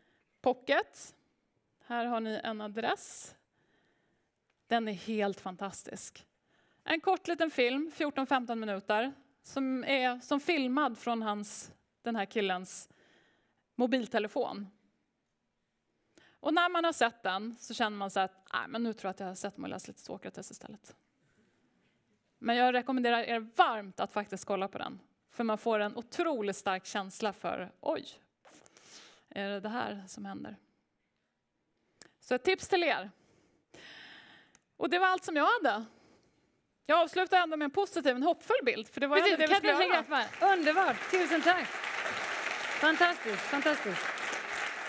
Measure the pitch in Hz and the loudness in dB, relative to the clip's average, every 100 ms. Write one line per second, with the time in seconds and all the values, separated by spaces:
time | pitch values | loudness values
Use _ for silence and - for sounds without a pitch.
0 | _ _ _ _ 254 254 - 285 427 - | _ _ _ _ 0 0 2 0 0 -8
1 | - - _ _ _ _ _ _ - 240 | -16 -18 _ _ _ _ _ _ -8 -4
2 | 233 233 220 214 - 214 214 208 233 403 | -2 -2 -4 -4 -6 -6 -8 -4 -2 -4
3 | - - - - _ _ _ _ _ _ | -6 -10 -12 -16 _ _ _ _ _ _
4 | _ _ _ _ _ _ - 233 220 185 | _ _ _ _ _ _ 0 0 0 -6
5 | 220 214 202 196 190 180 196 - - 196 | -4 -2 0 -2 -10 -10 -10 -10 -12 -12
6 | - - - _ _ _ _ _ - 320 | -12 -14 -20 _ _ _ _ _ -4 0
7 | 381 370 - 339 320 - 240 269 320 - | 2 0 0 0 0 2 2 2 -2 -2
8 | 302 277 269 262 233 233 214 196 - 214 | -2 0 0 0 0 -4 -4 -4 0 0
9 | 262 277 _ _ - 277 262 262 - 269 | 0 -4 _ _ -8 -4 -2 -2 0 2
10 | 254 247 - 285 285 330 254 262 285 220 | 2 -2 -2 0 2 2 2 2 0 0
11 | - 233 220 208 208 - - - _ _ | -4 -2 -2 -4 -4 -8 -10 -16 _ _
12 | 233 226 196 226 196 180 185 - - _ | -4 -2 -2 0 0 -2 -4 -8 -10 _
13 | _ _ _ _ _ _ _ - 240 254 | _ _ _ _ _ _ _ -2 2 2
14 | 214 226 208 277 - 196 196 _ _ _ | 0 -2 -2 -2 -4 -6 -12 _ _ _
15 | _ _ _ _ _ _ _ _ _ _ | _ _ _ _ _ _ _ _ _ _
16 | _ _ - _ 294 320 349 349 339 320 | _ _ -20 _ 0 2 2 2 2 4
17 | 226 - 196 190 220 233 - 226 220 208 | 2 2 -4 -2 -4 -10 -8 -2 -2 -2
18 | 196 196 190 _ - - 87 226 233 220 | -2 0 0 _ -8 -6 -6 -4 -4 -4
19 | 190 190 190 185 202 196 190 190 190 - | -6 -6 -8 -6 -8 -8 -8 -8 -10 -14
20 | - 196 190 - - - - 214 - - | -12 -12 -12 -12 -14 -14 -16 -18 -20 -20
21 | _ _ _ _ _ _ _ _ _ _ | _ _ _ _ _ _ _ _ _ _
22 | _ _ _ - 233 240 247 247 247 262 | _ _ _ -6 0 4 6 4 2 2
23 | 240 233 233 233 220 - 330 220 202 - | 4 2 2 -2 0 4 4 2 -6 -6
24 | 202 208 202 190 - 196 196 - - 196 | -4 -4 -4 -6 -2 -2 -2 -6 -10 -10
25 | - _ _ - 226 214 233 214 208 220 | -20 _ _ -4 -2 0 2 2 0 -4
26 | - - 339 269 202 190 - 185 - 214 | -8 -2 0 0 -2 -2 -2 -4 -4 -6
27 | 190 - 214 - 175 - 180 - - 320 | -6 -4 -4 -4 -6 -6 -8 -8 -4 -4
28 | - - _ _ - - - - - - | -6 -18 _ _ -20 -20 -20 -20 -20 -20
29 | - - - - 202 202 208 240 220 202 | -20 -20 -12 -6 -4 -4 -6 -4 -4 -6
30 | 190 - 196 196 - 202 _ _ _ _ | -12 -12 -12 -12 -12 -16 _ _ _ _
31 | _ _ _ _ _ _ _ _ _ - | _ _ _ _ _ _ _ _ _ -20
32 | - _ - 254 370 381 - 370 330 - | -20 _ -4 0 2 0 2 2 2 0
33 | 196 - _ _ _ _ _ - - - | -4 -14 _ _ _ _ _ -20 -20 -20
34 | - - - - _ - _ - - 349 | -20 -20 -20 -20 _ -20 _ -4 0 4
35 | 381 370 - 302 330 466 285 208 220 - | 4 2 0 2 4 4 2 0 -6 -18
36 | _ _ _ _ _ _ _ _ - 320 | _ _ _ _ _ _ _ _ 2 4
37 | 330 359 370 370 339 311 294 370 392 349 | 4 2 4 4 4 0 -2 0 0 2
38 | 269 247 311 - - 508 247 202 220 - | 2 2 2 0 2 0 2 -2 -4 -2
39 | 277 294 359 320 311 392 415 285 359 330 | 2 4 6 4 4 4 4 4 4 2
40 | 302 285 214 - 370 381 302 320 359 220 | 2 -2 -2 2 4 6 4 4 4 0
41 | - 370 320 320 311 359 262 - - - | 0 0 2 2 4 4 0 -6 -6 -6
42 | - - - - - - - - 302 320 | -6 -6 -4 -4 -4 -6 -6 0 2 6
43 | 349 339 226 196 - 285 311 294 208 175 | 4 2 -2 -4 -2 0 2 0 -2 -4
44 | - - - - - - - - | -4 -6 -6 -6 -6 -4 -4 -6